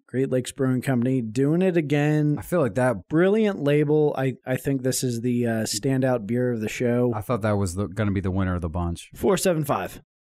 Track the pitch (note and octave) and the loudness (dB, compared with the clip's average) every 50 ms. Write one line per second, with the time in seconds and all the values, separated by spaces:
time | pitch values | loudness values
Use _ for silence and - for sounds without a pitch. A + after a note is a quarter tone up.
0 | _ _ - B2 C3+ B2 B2 C3 - - - - C3+ C3 B2+ B2+ A#2 C#3 C3+ A#2+ | _ _ -2 -2 -2 0 0 -2 -2 -4 -4 -2 0 0 0 0 0 0 0 0
1 | A#2 C3 C3 C3 A#2 A2 G#2 B2+ C3+ C#3+ D#3 F3 F#3 F#3+ F3 E3+ D#3 C#3 D3 D3 | 2 2 0 0 -2 -2 -2 0 2 2 2 2 2 2 2 0 0 2 0 2
2 | D3 D3+ D3+ D3+ D3+ D3 D3 D3 - - F3 F3 D3 A#2+ F#2 B2 B2 C3 A#2+ F#2+ | 2 2 2 2 2 2 0 -2 -4 -2 0 0 0 2 2 2 2 2 0 -2
3 | - _ D3+ D#3+ F3+ F#3+ G3+ A3 A3 G#3 F#3+ - C#3 C#3+ D3 D3 D3+ C#3+ D3+ D#3 | -4 _ 2 4 4 4 4 4 2 2 0 0 0 2 2 2 4 4 4 4
4 | D3+ D3 - - C3 C3+ A#2+ - _ B2+ C3 B2+ - D3 C#3 C3 A#2+ C3 B2 - | 2 2 2 0 -2 -2 -4 -6 _ -4 -4 -2 -2 -2 -2 0 0 -2 -2 0
5 | - B2+ A#2+ A#2 A2+ B2 B2 A#2+ A#2+ A#2 A2+ A2 A2 - - - - C#3 C3+ C3 | -2 -2 -2 -2 -2 0 0 0 0 0 0 -2 -2 -2 -4 -4 -2 0 0 2
6 | C3 C3 B2+ A#2+ G2+ G2 A#2 B2 B2+ B2 A#2+ A2+ G#2+ G#2+ - - B2+ A#2+ A#2+ A#2+ | 2 0 0 -2 -2 -2 -2 0 0 0 -2 -2 -4 -6 -4 -2 0 0 2 2
7 | B2 B2 A2 G#2 G2 - B2+ G#2+ G2+ A2 G#2 G2+ G2+ F#2 E2 F#2+ G#2 F#2 F#2 G#2+ | 2 0 0 -2 -4 -4 -4 -2 0 0 0 2 0 -2 -2 -4 -4 -4 -2 -2
8 | G#2+ G#2 F#2+ G2 F2 G2 F2+ G2 F#2+ F#2 F2+ F2+ E2 E2+ D#2 F2 F2 E2+ E2+ - | -2 0 0 0 -2 0 0 0 0 0 -2 -2 -4 -4 -2 -2 -2 -2 -4 -6
9 | - - - - - C4+ G3 - - G3 F3 D#3 D3+ - B2+ G2+ F2+ - - - | -10 -18 -10 -2 0 2 2 2 2 0 0 0 0 -2 -2 -2 -4 -6 -10 -16
10 | - _ _ _ | -20 _ _ _